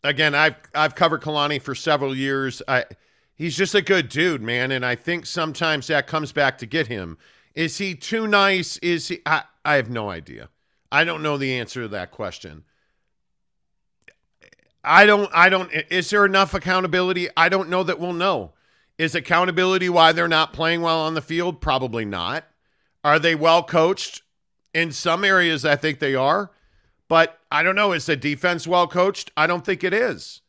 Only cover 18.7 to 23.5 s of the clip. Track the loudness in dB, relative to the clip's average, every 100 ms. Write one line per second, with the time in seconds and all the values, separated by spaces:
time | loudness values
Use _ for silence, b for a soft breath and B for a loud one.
18.7 | _ _ _ -4 -4 0 2 2 2 2
19.7 | 2 2 6 6 4 2 2 0 -2 -2
20.7 | 0 0 0 -2 -4 -6 -4 -4 -6 -2
21.7 | -2 -2 -6 -6 -6 -6 -6 -10 _ _
22.7 | _ _ _ 2 2 2 2 4